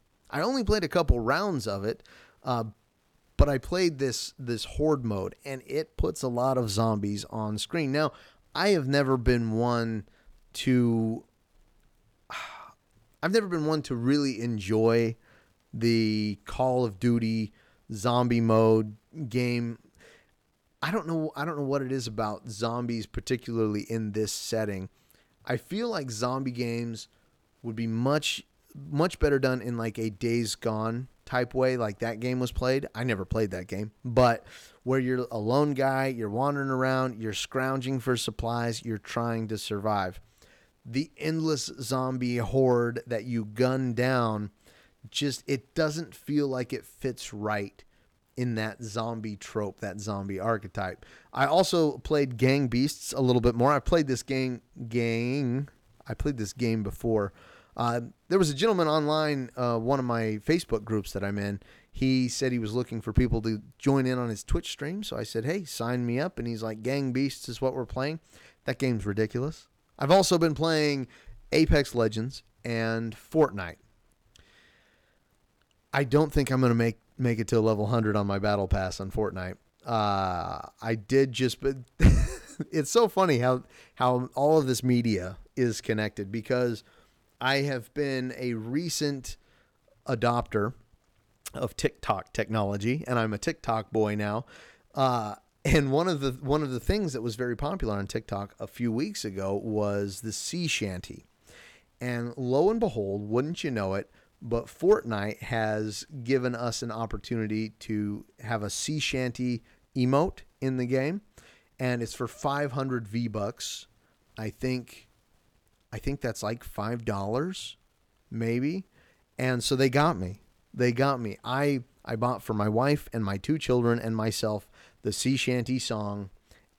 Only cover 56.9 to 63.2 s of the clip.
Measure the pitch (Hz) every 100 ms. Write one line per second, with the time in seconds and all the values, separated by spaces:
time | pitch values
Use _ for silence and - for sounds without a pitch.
56.9 | - 117 110 98 - - - _ - 120
57.9 | 120 117 - - 190 165 139 220 190 156
58.9 | 156 147 156 151 143 123 - 123 117 113
59.9 | 139 123 117 110 107 - 165 - 110 104
60.9 | 107 98 101 98 101 101 98 - - _
61.9 | - 131 131 123 - 131 123 110 117 120
62.9 | 113 110 107